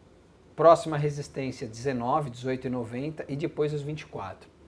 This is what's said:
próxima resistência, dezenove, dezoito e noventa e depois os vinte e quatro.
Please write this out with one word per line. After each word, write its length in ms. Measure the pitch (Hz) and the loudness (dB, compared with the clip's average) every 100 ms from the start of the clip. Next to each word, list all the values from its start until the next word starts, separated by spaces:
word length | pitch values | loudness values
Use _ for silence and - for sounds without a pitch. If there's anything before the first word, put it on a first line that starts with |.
| - - - - - | -20 -20 -20 -20 -8
próxima 420 | - 160 165 160 147 | 6 8 8 6 -2
resistência, 680 | 147 143 - 131 131 - 117 | -2 -2 -8 -6 -6 -6 -10
dezenove, 640 | 113 139 123 120 151 143 | -6 -4 -2 0 0 0
dezoito 380 | 117 131 127 131 | -6 -4 -4 -4
e 20 | |
noventa 540 | 123 113 123 151 156 - | -4 -4 -6 -6 -8 -8
e 80 | |
depois 400 | 139 151 - 151 | -4 -2 0 0
os 80 | 147 | -2
vinte 200 | 143 156 | -4 -8
e 40 | - | -10
quatro. 460 | - 95 92 - - | -10 -10 -12 -20 -20